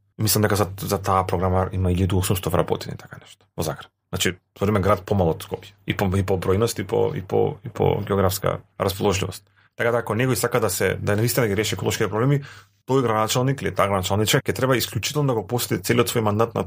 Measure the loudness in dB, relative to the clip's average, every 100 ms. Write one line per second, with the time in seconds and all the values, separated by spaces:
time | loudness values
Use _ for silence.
0 | _ -4 -2 2 4 4 0 -2 -2 -2
1 | 2 2 2 0 0 0 0 0 0 2
2 | 2 2 0 -2 0 0 2 -2 -6 -14
3 | -16 -20 -20 -20 _ -8 -6 -6 -14 _
4 | -10 -2 -2 -4 _ -4 0 2 2 0
5 | 0 2 2 0 -6 -12 -12 _ -6 -2
6 | 0 0 0 -2 0 2 0 -2 -4 0
7 | 0 -2 -2 0 0 -2 -12 0 0 2
8 | 0 0 0 0 -4 -4 -10 -4 -4 0
9 | 0 0 -4 -10 _ _ _ -4 0 0
10 | -2 -2 0 2 2 2 0 0 0 0
11 | 0 0 2 2 2 0 -2 -2 -2 0
12 | -2 0 2 2 -2 -20 -20 _ 0 2
13 | 2 2 2 2 0 0 -4 0 0 0
14 | 0 0 2 2 0 -2 0 0 -2 -6
15 | -4 -2 0 -2 -2 -4 -2 -4 0 0
16 | 2 0 0 0 0 -2